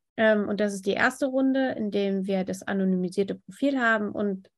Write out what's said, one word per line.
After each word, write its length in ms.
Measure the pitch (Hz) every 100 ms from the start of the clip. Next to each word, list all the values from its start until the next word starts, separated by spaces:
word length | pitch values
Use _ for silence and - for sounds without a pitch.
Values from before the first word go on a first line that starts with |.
| _ -
Ähm, 300 | 220 214 208
und 100 | 202
das 140 | 208
ist 140 | 196 196
die 60 |
erste 340 | 190 240 262 277
Runde, 480 | 262 269 262 262 -
in 140 | 208
dem 340 | 196 196 196 190
wir 180 | 190
das 200 | 185 190
anonymisierte 720 | - 196 190 185 180 185 196 196
Profil 440 | - 190 277 269
haben 320 | 233 220 208
und, 380 | - 208 196 190